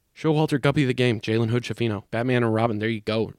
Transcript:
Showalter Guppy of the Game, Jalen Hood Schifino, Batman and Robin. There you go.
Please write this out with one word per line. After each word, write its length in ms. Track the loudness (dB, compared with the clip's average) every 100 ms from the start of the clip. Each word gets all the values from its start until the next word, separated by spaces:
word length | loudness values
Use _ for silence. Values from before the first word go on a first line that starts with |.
| _ -6
Showalter 460 | 0 0 2 2
Guppy 220 | 2 2
of 40 | 0
the 60 |
Game, 260 | 2 2 0
Jalen 300 | 0 0 2
Hood 140 | -2
Schifino, 400 | -4 -4 -2 -4 -4
Batman 340 | -4 0 2
and 100 | 2
Robin. 260 | 2 0 0
There 80 | -2
you 140 | -4
go. 320 | -2 -2 -2